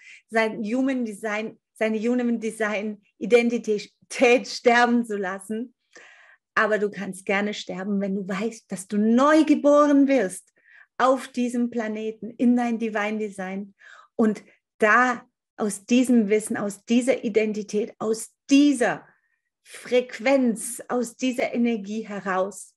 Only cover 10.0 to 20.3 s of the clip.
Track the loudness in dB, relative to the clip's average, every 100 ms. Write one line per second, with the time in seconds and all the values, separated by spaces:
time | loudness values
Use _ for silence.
10 | 4 2 0 -6 -18 _ _ -20 _ 0
11 | 2 2 -2 -6 -4 -2 -4 -4 -6 -6
12 | -8 -10 -12 0 2 2 0 -2 -4 -2
13 | -4 -4 -6 -8 -8 -8 -12 _ -20 -20
14 | _ 0 0 0 -8 _ _ 0 4 4
15 | 4 0 -10 _ _ -6 -6 -6 0 2
16 | 4 4 4 0 0 -6 -6 -8 0 2
17 | 2 0 0 0 -2 -4 -6 -4 -6 -6
18 | -6 -6 -8 _ 2 4 6 4 0 -2
19 | -10 _ _ _ _ _ _ -20 -2 0
20 | 0 -4 0